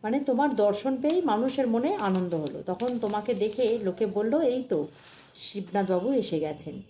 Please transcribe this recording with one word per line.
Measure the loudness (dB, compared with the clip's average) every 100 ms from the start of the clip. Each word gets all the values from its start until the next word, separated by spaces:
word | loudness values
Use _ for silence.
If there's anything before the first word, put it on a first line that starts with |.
মানে, | 0 0
তোমার | 2 2 2 4
দর্শন | 2 2 -2 0
পেয়েই | 2 2
মানুষের | 2 2 0 0 2
মনে | 2 2 0
আনন্দ | 0 0 0
হলো। | -2 -4 -6 -6
তখন | -4 -2 -2
তোমাকে | -2 -2 -2
দেখে | 0 0 2 2 2
লোকে | -2 -2 -2
বলল, | 0 2 2
"এই | 2 0
তো | 0 -2 -2 -10 -20 -20 -20
শিবনাথবাবু | -14 -10 -10 -4 -2 2 2 2
এসে | 0 0 -2
গেছেন।" | -2 -6 -10 -12